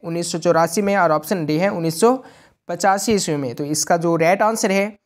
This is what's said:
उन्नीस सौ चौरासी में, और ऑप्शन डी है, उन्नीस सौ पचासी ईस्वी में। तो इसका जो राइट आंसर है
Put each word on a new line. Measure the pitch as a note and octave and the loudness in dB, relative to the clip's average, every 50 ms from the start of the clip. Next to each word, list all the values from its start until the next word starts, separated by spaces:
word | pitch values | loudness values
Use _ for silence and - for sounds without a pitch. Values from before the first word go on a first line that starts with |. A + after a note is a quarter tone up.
| - | -10
उन्नीस | F3 E3 E3+ F3 E3 - | -6 -6 -4 -4 -4 -6
सौ | E3+ | -2
चौरासी | D#3+ F3 D#3+ D#3+ E3 E3 E3 A3 G3 | 0 2 4 4 2 2 0 -2 0
में, | G3 G3+ | 0 2
और | G3 F3+ D#3+ D3+ | 2 4 2 2
ऑप्शन | D3+ D#3 - G#3+ F3+ D#3 | 0 0 -2 -4 -2 -2
डी | D3 D3+ | -2 0
है, | D#3 F#3 G3+ | 0 0 0
उन्नीस | G#3 F3+ E3 E3 D#3+ - | -2 -2 -2 -4 0 2
सौ | - A#3 B3+ C4 - - - - - _ _ _ _ - | 2 2 2 2 -4 -12 -20 -20 -20 _ _ _ _ -10
पचासी | F3 F3 - G3 G3 G3+ G3 A#3+ A3 | -6 0 2 2 2 2 0 0 0
ईस्वी | G3 - - D#3 | 0 0 -2 -2
में। | C#3+ C#3 B2 A#2+ | -2 -4 -6 -6
तो | - D3 | -6 -6
इसका | C#3+ D3+ - - - F3+ | -4 -4 -4 0 0 0
जो | E3+ E3 E3+ E3 | 2 2 0 0
राइट | E3 D#3+ E3 F#3+ G3+ A3 | 2 2 2 2 2 2
आंसर | G#3+ A3 A3 - G3+ | 0 0 -2 -2 0
है | F#3+ G3 G3+ G#3+ G#3 _ _ | 0 0 0 -2 -6 _ _